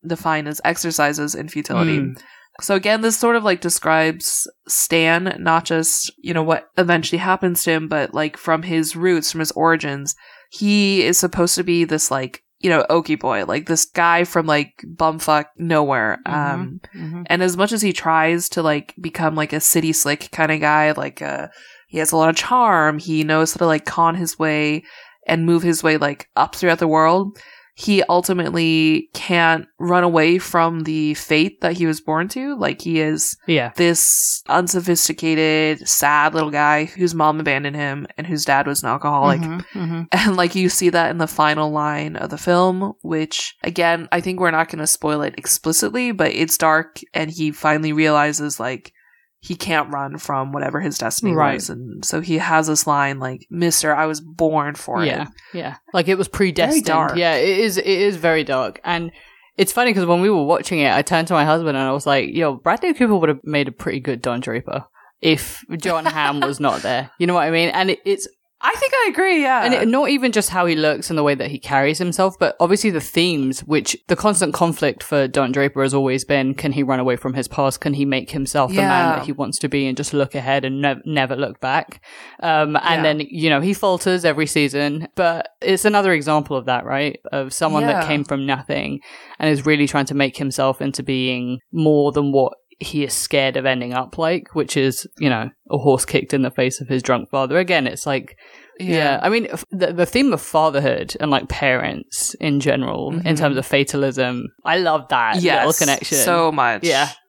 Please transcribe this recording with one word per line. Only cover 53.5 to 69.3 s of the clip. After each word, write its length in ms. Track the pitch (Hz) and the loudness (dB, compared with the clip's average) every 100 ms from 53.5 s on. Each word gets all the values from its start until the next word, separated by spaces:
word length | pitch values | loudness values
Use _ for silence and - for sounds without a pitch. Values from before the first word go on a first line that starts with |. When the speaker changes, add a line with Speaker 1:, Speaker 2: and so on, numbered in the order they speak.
Speaker 1:
"Mister, 440 | 175 170 160 156 | -2 0 2 2
I 120 | 147 156 | 2 0
was 160 | 151 | -2
born 520 | 160 160 160 156 143 | -10 0 0 2 -2
for 300 | 147 - - | -6 -6 -2
Speaker 2:
Yeah, 180 | 160 - | -2 -2
Speaker 1:
it." 40 | 143 - - | -8 -14 -14
Speaker 2:
yeah. 220 | 180 165 135 _ | -10 -10 -12 _
Like, 160 | 185 165 | -2 0
it 80 | 190 | 0
was 120 | 190 | 0
Speaker 1:
Very 80 | - 196 | 0 0
Speaker 2:
predestined. 340 | 151 170 302 214 | 2 2 2 2
Speaker 1:
dark. 300 | 160 151 165 | 0 2 0
Speaker 2:
Yeah, 180 | 170 | 2
it 240 | 151 160 190 | 2 2 2
is, 180 | 220 185 | 0 0
it 80 | - | 0
is 300 | 190 202 185 | 2 2 2
very 260 | 165 160 | 0 0
dark. 380 | 147 131 113 - | 0 -2 -2 -6
And 260 | - 175 170 - - _ _ - | -4 -4 -4 -12 -20 _ _ -2
it's 120 | 190 | 0
funny 220 | - 247 | 2 2
'cause 140 | 196 175 | 2 2
when 160 | 175 | 4
we 80 | 190 | 4
were 140 | 196 | 2
watching 340 | 143 170 - 170 | 2 0 0 0
it, 160 | 139 | 2
I 80 | 110 | 2
turned 260 | 143 170 165 | 2 0 2
to 60 | |
my 100 | 175 | 2
husband 320 | 151 160 165 135 | 4 2 2 -2
and 100 | 135 | 0
I 60 | |
was 140 | 139 143 | -2 2
like, 240 | 139 120 | 0 0
"Yo, 220 | 151 160 | 0 -2
Bradley 400 | 135 - 208 370 | -2 -2 0 0
Cooper 220 | 302 247 202 | 0 2 4
would 120 | 160 | 2
have 120 | 143 | 0
made 240 | - 151 139 | -2 -2 -2
a 40 | |
pretty 280 | 117 - 139 | -4 -6 -6
good 220 | 131 123 | -4 -4
Don 180 | 127 120 | -4 -4
Draper 460 | 127 117 - 135 - _ _ _ | -4 -6 -6 -10 -10 _ _ _
if 420 | - 156 - - - 170 | 2 2 -2 -14 -12 -8
John 300 | 185 165 160 | -2 -2 -2
Hamm 340 | 156 147 143 | 0 0 0
was 180 | 135 143 | -2 -2
not 220 | 143 - | -2 0
there." 300 | - 127 139 _ | -2 -4 -4 _
You 80 | 175 | 0
know 80 | |
what 100 | 175 151 | 2 2
I 40 | |
mean? 180 | 165 170 | 2 0
And 220 | - 190 | 0 -2
it, 80 | 180 196 | -2 -2
it's 200 | 196 - _ _ _ - | -4 -4 _ _ _ -4
Speaker 1:
I 80 | 440 | 0
think 140 | 539 | 0
I 140 | 539 440 | 0 0
agree, 320 | 302 381 | 0 2